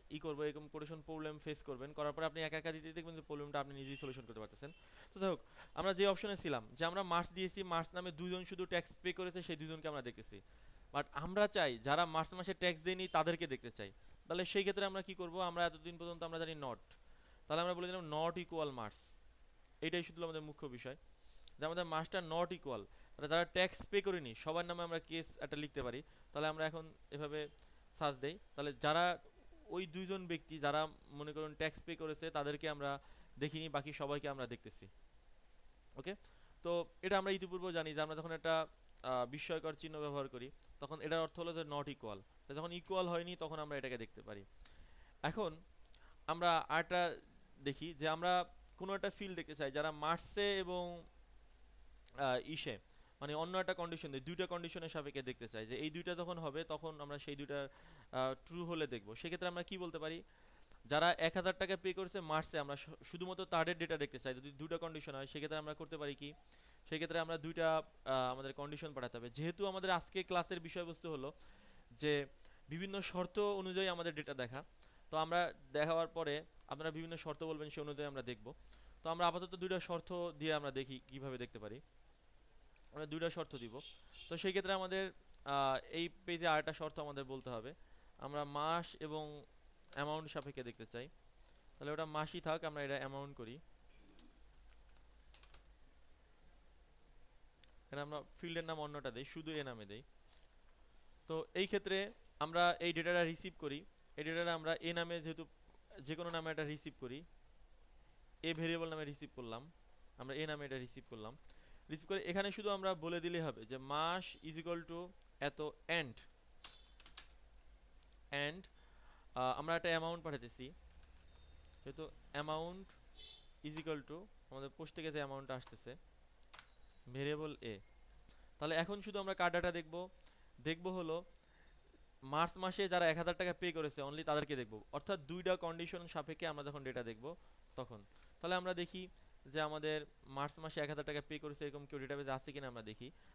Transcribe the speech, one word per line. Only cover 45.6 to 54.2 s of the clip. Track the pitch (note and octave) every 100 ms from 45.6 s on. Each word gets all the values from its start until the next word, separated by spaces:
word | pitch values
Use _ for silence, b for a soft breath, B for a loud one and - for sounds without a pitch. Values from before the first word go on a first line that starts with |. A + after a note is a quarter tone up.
| - - - B B B -
আমরা | E3+ F3 E3 -
আরেকটা | D#3 E3 F3+ F3 C3+ - - - -
দেখি | C#3 C#3 D#3
যে | D3 D#3
আমরা | D#3+ F3 F3+ F3 - - -
কোনো | F#3+ G3
একটা | G3+
ফিল্ড | - G3 E3+
দেখতে | D#3 D3
চাই | C#3
যারা | C#3+ D#3
মার্চে | D3+ D3+ E3+ - G#3 G3+ G3
এবং, | F3+ F3+ F3 F3 D#3+ - - - - - - - - - -
আহ, | C3 C#3 B2+ -
ইসে | D#3+ - G#2 - b b -
মানে | C#3+
অন্য | D3+ E3+ F#3
একটা | F3+
কন্ডিশন | F3+ E3+ E3 D3+
দেয়, | C#3